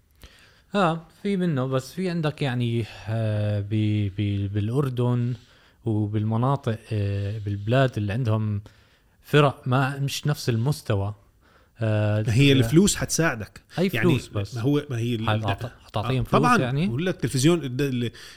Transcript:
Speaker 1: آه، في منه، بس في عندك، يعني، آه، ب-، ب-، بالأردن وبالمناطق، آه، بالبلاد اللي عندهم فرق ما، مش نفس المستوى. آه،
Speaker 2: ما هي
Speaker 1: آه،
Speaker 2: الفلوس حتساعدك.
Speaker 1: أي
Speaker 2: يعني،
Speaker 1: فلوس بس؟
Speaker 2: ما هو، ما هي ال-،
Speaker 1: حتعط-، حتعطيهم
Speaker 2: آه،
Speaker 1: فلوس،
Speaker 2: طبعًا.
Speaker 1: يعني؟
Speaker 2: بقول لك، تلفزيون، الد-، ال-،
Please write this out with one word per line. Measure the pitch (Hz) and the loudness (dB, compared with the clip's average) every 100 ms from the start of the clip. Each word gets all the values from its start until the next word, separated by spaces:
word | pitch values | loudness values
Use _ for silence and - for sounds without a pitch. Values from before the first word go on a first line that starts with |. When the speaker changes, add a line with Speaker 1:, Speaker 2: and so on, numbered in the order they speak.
| _ _ - - - _ _ 202 | _ _ -20 -20 -20 _ _ 0
Speaker 1:
آه، | 180 165 165 _ | 2 0 -8 _
في | 202 196 | -4 0
منه، | 180 139 131 | 0 0 0
بس | 131 - | -2 -4
في | - 185 | -6 -4
عندك، | 170 151 143 | -2 -2 -2
يعني، | 143 123 120 117 107 - - | -2 0 0 0 -2 -8 -6
آه، | 113 110 107 104 104 | -2 0 0 0 -2
ب-، | 101 107 107 107 101 95 | 0 0 2 2 0 -2
ب-، | 101 101 101 | -2 0 -2
بالأردن | 101 104 127 139 120 123 123 120 120 - _ _ _ - | -2 -2 0 -2 0 0 2 0 -4 -12 _ _ _ -2
وبالمناطق، | 107 104 107 107 113 127 139 - 110 - | 0 0 0 0 0 0 0 -2 -6 -4
آه، | 107 101 101 98 110 104 | -4 -2 -2 -4 -6 -6
بالبلاد | 101 101 127 131 110 | -4 0 2 2 0
اللي | 104 | -2
عندهم | 107 120 110 107 101 - _ _ _ _ _ | -2 0 0 0 -4 -6 _ _ _ _ _
فرق | - 147 147 - - | 0 4 4 2 -2
ما، | 127 135 139 | 0 0 -2
مش | 139 - 147 | -4 -2 -2
نفس | 147 - | -2 0
المستوى. | 113 120 147 - 104 98 104 _ _ _ _ _ - | 0 0 -2 0 0 -2 -6 _ _ _ _ _ -4
آه، | 110 107 104 107 104 | 0 2 2 0 2
Speaker 2:
ما | |
هي | 104 143 | 4 6
Speaker 1:
آه، | 135 | 6
Speaker 2:
الفلوس | 117 156 202 - | 4 4 4 2
حتساعدك. | 131 - 160 123 98 - _ - | -4 -2 -2 -2 -10 -16 _ -2
Speaker 1:
أي | 190 | -2
Speaker 2:
يعني، | 185 139 | 2 2
Speaker 1:
فلوس | 147 - | 2 0
بس؟ | 104 101 120 | -6 -6 -4
Speaker 2:
ما | |
هو، | 123 147 143 | 0 0 -2
ما | 120 | -4
هي | 117 117 | -2 -2
ال-، | 113 | 0
Speaker 1:
حتعط-، | 107 110 101 - - - | 0 0 -4 -6 -14 -10
حتعطيهم | 110 113 127 | -6 -2 -2
Speaker 2:
آه، | |
Speaker 1:
فلوس، | 117 214 | 2 2
Speaker 2:
طبعًا. | 247 233 | 4 2
Speaker 1:
يعني؟ | 127 135 190 | 2 0 -2
Speaker 2:
بقول | 127 185 | -2 -4
لك، | 180 | -2
تلفزيون، | 151 135 139 170 | -2 2 4 2
الد-، | 139 123 | 0 -4
ال-، | 143 123 117 - - | -2 -2 -4 -8 -20